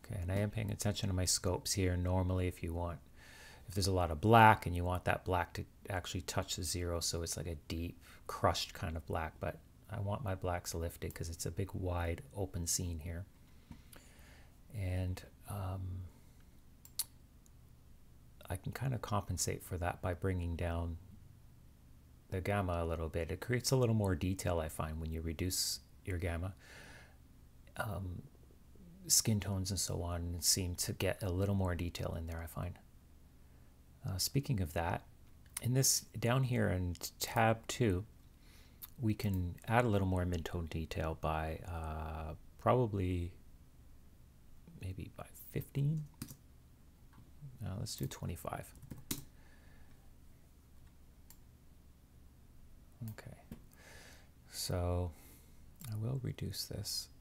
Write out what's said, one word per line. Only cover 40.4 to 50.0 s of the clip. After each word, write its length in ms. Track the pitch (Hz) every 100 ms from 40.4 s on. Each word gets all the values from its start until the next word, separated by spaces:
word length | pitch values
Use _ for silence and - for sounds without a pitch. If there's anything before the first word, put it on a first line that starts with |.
| 78 87 82
detail 500 | 82 80 - 80 80
by, 380 | 76 78 78 78 -
uh, 680 | 82 80 78 80 80 80 80 - -
probably 760 | 113 120 117 98 90 90 87 - - - - - - - - - - - - - - 170
maybe 300 | 92 92 - -
by 100 | - - -
fifteen. 540 | - - 139 143 160 147 - - - - - - - - - - - - - 143 - 98
Uh, 100 | 95
let's 160 | 110 -
do 120 | 135
twenty-five. 640 | - 92 87 - - - - - - - - - - - - - - - -